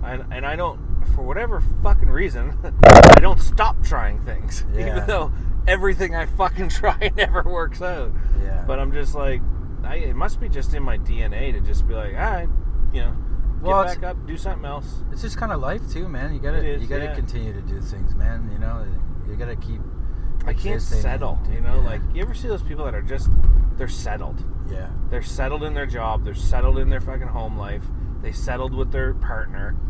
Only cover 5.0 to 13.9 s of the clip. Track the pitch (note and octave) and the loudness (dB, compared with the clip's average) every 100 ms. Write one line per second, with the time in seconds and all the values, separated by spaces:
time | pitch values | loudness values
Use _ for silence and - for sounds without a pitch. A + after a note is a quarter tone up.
5 | - G3+ D#3 - - - - F#3+ - - | -2 -2 -2 -4 -2 0 2 2 2 0
6 | F#3 E3 D#3+ - F#3 - F#3 - F#3 - | -2 -2 -4 0 0 0 0 0 0 0
7 | G#3 G#3+ G3 F3+ F3 F3 D#3+ - F3+ F3 | -2 0 0 2 0 0 -4 -6 -6 -4
8 | - - - - - - - C3+ C#3 C#3+ | -2 -2 0 0 0 -2 -2 -2 -2 0
9 | C#3 D3 C#3 C3+ C#3 - - - - - | 0 0 0 0 -2 -2 -6 -6 -4 -2
10 | - - - - A3+ - C3+ - C#3 - | -2 0 0 0 -2 -2 -2 -2 0 -2
11 | - - - - - - - - - A2 | -2 -2 -2 -2 -2 0 0 2 0 -2
12 | G#2+ G2 G3+ G3 E3+ - - - - - | -6 -4 -4 -2 -2 -2 -2 2 2 2
13 | - - - - - - F3+ G3 F#3 | 0 -2 -4 -2 -2 -2 0 0 0